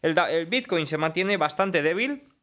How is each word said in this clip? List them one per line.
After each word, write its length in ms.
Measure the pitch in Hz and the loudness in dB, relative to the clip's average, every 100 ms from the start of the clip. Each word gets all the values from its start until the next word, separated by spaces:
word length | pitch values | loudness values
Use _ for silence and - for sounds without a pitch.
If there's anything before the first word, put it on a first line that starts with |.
El 120 | 160 | 2
da-, 160 | 160 156 | 2 2
el 140 | 160 | 0
Bitcoin 420 | 165 247 247 175 151 | 0 -2 0 -2 0
se 120 | 156 | -2
mantiene 400 | 160 160 190 202 | -2 0 0 0
bastante 420 | 151 - 196 175 | 0 0 0 2
débil 440 | 147 175 247 285 - _ | 2 0 -2 -4 -12 _